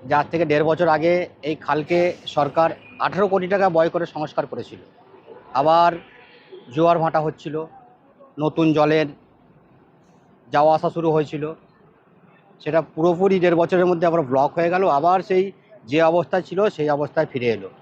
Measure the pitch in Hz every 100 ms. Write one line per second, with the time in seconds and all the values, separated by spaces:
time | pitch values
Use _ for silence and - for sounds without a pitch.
0 | 127 147 143 165 160 147 156 156 170 156
1 | 165 175 175 - 143 156 - 151 147 175
2 | 175 - - - 143 151 165 - - -
3 | 139 151 202 190 180 196 190 165 165 170
4 | 165 151 151 - 147 123 113 101 - _
5 | - - - - - 127 147 165 170 170
6 | - - - - _ - - 123 170 165
7 | 160 160 156 151 160 151 160 - - _
8 | _ _ - - 151 151 160 151 151 156
9 | 147 143 _ _ _ _ _ _ _ _
10 | _ _ _ _ _ 143 151 156 165 160
11 | 165 156 143 151 151 165 _ _ _ _
12 | _ _ _ _ _ _ 151 156 147 -
13 | 170 170 196 190 175 170 170 185 180 170
14 | 170 165 131 131 143 170 170 180 190 143
15 | 165 185 175 190 190 - _ - 110 147
16 | 160 170 156 185 175 175 208 - 151 143
17 | 147 - 156 135 120 107 95 -